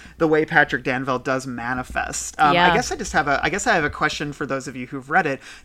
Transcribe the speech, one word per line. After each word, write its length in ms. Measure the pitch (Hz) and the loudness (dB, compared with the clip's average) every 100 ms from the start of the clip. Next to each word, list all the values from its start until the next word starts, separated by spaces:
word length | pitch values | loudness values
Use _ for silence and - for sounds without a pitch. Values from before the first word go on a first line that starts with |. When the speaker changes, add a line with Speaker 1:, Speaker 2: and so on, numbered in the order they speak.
| - - | -12 0
Speaker 1:
the 100 | 160 | 2
way 160 | 156 | 4
Patrick 400 | 156 165 143 131 | 4 4 4 0
Danville 360 | 135 127 135 120 | -2 -4 -2 -2
does 260 | 120 131 127 | 0 -2 -4
manifest. 920 | 120 117 127 - 135 - 143 - - | -8 -6 -6 -4 -6 -6 -6 -8 2
Um, 100 | 147 | 4
I 40 | |
Speaker 2:
Yeah. 200 | 175 175 | 6 6
Speaker 1:
guess 180 | 196 - | 4 0
I 40 | 359 | -4
just 180 | 196 | -2
have 140 | 170 143 | 0 0
a, 120 | 135 | 0
I 60 | 156 | 0
guess 180 | 196 247 | -2 0
I 80 | 190 | 2
have 80 | |
a 80 | 147 | 0
question 420 | - 151 - 147 | 0 -2 -2 -8
for 140 | 139 135 | -6 -4
those 200 | 135 135 | -4 -6
of 80 | 127 | -10
you 120 | 127 | -10
who've 200 | 139 131 | -10 0
read 200 | 175 156 | 0 0
it. 120 | 131 - - | -4 -8 -16